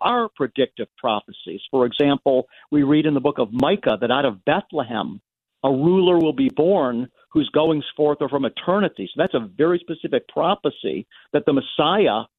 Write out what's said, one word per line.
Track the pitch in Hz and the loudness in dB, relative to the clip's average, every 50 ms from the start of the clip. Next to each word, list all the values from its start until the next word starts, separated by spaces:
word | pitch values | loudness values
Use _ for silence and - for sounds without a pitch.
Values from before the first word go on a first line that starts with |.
are | - 196 247 247 226 208 - | 0 0 0 0 -2 -4 -4
predictive | - 139 120 - 143 127 - _ - 107 - _ | -4 -6 -4 -2 -2 -2 -2 _ -8 -12 -12 _
prophecies. | _ - 120 107 104 - - 101 - - 87 82 101 - - | _ -4 -2 -2 -2 -4 -10 -16 -18 -14 -14 -14 -14 -8 -4
For | - 131 123 | 0 0 0
example, | 120 113 - 147 143 139 135 - 143 131 127 123 - - - - _ | 0 0 2 2 2 2 2 0 0 2 2 0 -4 -10 -20 -8 _
we | 147 147 143 | 0 2 4
read | 135 151 151 147 | 4 4 2 2
in | 156 147 | 2 0
the | 135 | 0
book | 127 147 143 - | 0 0 0 -2
of | 120 101 113 | -4 -2 0
Micah | 127 135 156 196 208 - 139 107 95 | 0 0 0 0 0 0 -2 -2 0
that | 120 117 | 0 0
out | 123 139 143 | 0 0 0
of | 127 101 92 _ | -2 -4 -4 _
Bethlehem, | 143 156 196 - _ 175 151 123 117 117 104 - - 95 - - _ _ _ _ _ _ _ - | -2 -2 -2 -2 _ -6 -8 -6 -6 -6 -6 -6 -8 -10 -14 -18 _ _ _ _ _ _ _ -2
a | 135 | -2
ruler | 135 131 151 170 185 190 175 180 180 170 | 0 2 2 2 4 4 4 4 4 4
will | 160 156 135 | 2 2 0
be | 131 135 127 | 0 0 0
born | - - 156 180 202 175 139 127 120 117 127 - _ _ _ _ | 0 2 2 2 2 2 0 0 -2 -4 -6 -8 _ _ _ _
whose | - 156 135 - - | -2 -2 -2 0 0
goings | 147 156 165 156 147 - - - | 2 2 2 0 -2 -4 -6 -2
forth | - 151 147 143 - | 0 0 0 0 0
are | 147 | -2
from | 131 143 135 135 | -2 -2 -2 -2
eternity. | 110 - - - 175 185 208 196 160 - - 95 - - | -4 -4 -4 -4 -2 0 0 0 0 -2 -6 -10 -6 -4
So | 139 | -2
that's | 170 190 - | -2 0 -2
a | 127 110 98 90 | -4 -4 -4 -2
very | - 151 170 175 175 | 0 0 2 0 0
specific | - - 160 - - 143 139 120 - | -4 -8 -10 -10 -6 -4 -2 -4 -4
prophecy | - - 151 151 175 202 - - 143 - - - 95 67 95 - _ - - - _ | -4 -4 -2 0 0 0 0 -2 -4 -4 -4 -6 -6 -6 -8 -10 _ -18 -20 -6 _
that | - 147 - | -2 0 2
the | 156 143 | 2 0
Messiah, | 135 - - - - 151 160 190 214 190 127 104 113 110 - _ | 0 0 -2 -2 0 0 2 2 2 2 2 0 -2 -4 -8 _